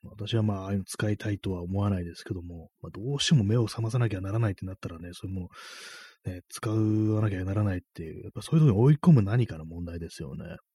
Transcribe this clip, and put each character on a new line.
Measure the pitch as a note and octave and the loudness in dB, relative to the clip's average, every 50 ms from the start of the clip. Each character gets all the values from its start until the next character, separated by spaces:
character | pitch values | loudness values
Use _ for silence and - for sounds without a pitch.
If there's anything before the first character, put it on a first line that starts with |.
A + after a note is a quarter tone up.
| - | -18
私 | - - - G2+ G#2+ A#2+ | -18 -12 -12 -6 -2 0
は | A2+ | 0
ま | G#2+ G#2 G2+ F#2+ | 2 2 -2 -2
あ、 | F#2+ | -4
あ | F#2+ | -4
あ | |
い | G2+ | -4
う | G2 | -4
の | F#2+ | -4
使 | - - - - G#2+ | -6 -6 -4 -2 -2
い | G#2 | -2
た | G2+ - G#2+ | -2 -2 -6
い | G#2 F#2 | -6 -4
と | - G2 | -4 -6
は | F#2+ F2 | -6 -6
思 | F2 F2 F#2+ G2+ | -6 -4 -2 0
わ | G2+ G#2 | 2 2
な | G2 F#2 | 0 0
い | F2 | -2
で | E2+ E2 | -6 -10
す | - - | -14 -8
け | - G2+ | -8 -8
ど | F2+ | -8
も、 | E2+ F2 E2+ E2 D#2+ - _ _ | -6 -10 -12 -14 -16 -18 _ _
ま | - F2+ | -16 -14
あ、 | |
ど | - F#2 G2+ C3 C#3+ | -12 -8 -6 -4 -4
う | C#3 | -2
し | - | 2
て | - F3 | 4 4
も | C3+ G2+ | 4 4
目 | G2+ A2 | 4 2
を | B2 A#2 | 2 0
覚 | G#2 - - | 0 -2 -4
ま | A2+ A2+ | -4 -2
さ | A2 B2+ | 0 0
な | A#2+ A2 | 0 0
き | G#2 | -2
ゃ | F#2+ | -4
な | F#2 F#2+ | -6 -4
ら | G2+ A2+ | -2 0
な | A#2+ G#2+ | 0 0
い | |
っ | F#2 | -2
て | - - | -2 -8
な | F#2+ F#2+ | -10 -10
っ | - | -10
た | - G2 | -12 -12
ら | - E2 | -12 -10
ね、 | F2 G#2 | -12 -14
そ | G#2 - - | -14 -12 -10
う | F#2 | -8
い | |
う | F#2+ | -6
も | F#2+ F2 F2+ - - - - - - - - - - - - _ _ _ | -6 -8 -10 -12 -18 -18 -18 -18 -18 -18 -18 -18 -18 -20 -20 _ _ _
の、 | - | -10
ね、 | F#2 F2+ - _ | -10 -10 -12 _
使 | - - - A#2 | -14 -6 -4 0
わ | G#2+ A2 G#2+ G#2+ G#2+ A2 G#2+ G#2+ G#2+ G#2+ | 2 2 2 4 4 2 2 2 2 2
な | A2 G#2+ | 2 2
き | F#2+ | 0
ゃ | F#2 F#2 | 0 -2
な | F#2 G2 | -2 0
ら | G#2+ G#2+ | 2 2
な | G2+ F#2 | 2 0
い | F#2 | -2
っ | - _ _ | -6 _ _
て | - | -12
い | E2+ D#2+ D#2 - | -12 -10 -12 -12
う、 | - | -14
や | - | -12
っ | |
ぱ | - A#2 | -12 -12
そ | - - - | -4 2 4
う | E3 | 6
い | |
う | D#3 | 6
と | D3 G2+ | 6 6
こ | G2 | 8
ろ | A#2 C#3 | 8 6
に | D#3 | 6
追 | |
い | - | 8
込 | - F3+ | 8 8
む | D#3+ B2 | 8 8
何 | G2+ G2 G#2 B2+ A#2 | 8 4 2 2 2
か | - - D#2 | 0 -2 -10
の | D#2 | -8
問 | D#2+ E2 E2+ F2 | -10 -10 -10 -10
題 | E2+ E2+ E2+ | -8 -8 -8
で | E2 D#2+ | -10 -10
す | - - | -10 -12
よ | E2+ C2+ C#2+ | -12 -10 -10
ね。 | D#2+ E2+ - - - _ _ _ | -12 -12 -12 -14 -16 _ _ _